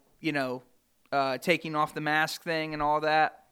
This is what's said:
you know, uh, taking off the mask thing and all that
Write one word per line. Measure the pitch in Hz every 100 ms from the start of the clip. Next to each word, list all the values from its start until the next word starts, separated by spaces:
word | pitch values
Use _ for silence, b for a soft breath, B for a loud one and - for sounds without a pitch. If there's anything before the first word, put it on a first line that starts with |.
| _ -
you | 160
know, | 147 131 127 - _ _ _ -
uh, | 139 135 131
taking | - 160 165 151
off | 151
the | 160
mask | 151 151 156 -
thing | 175 160 156
and | 151
all | 147 151
that | 156 156 151 - _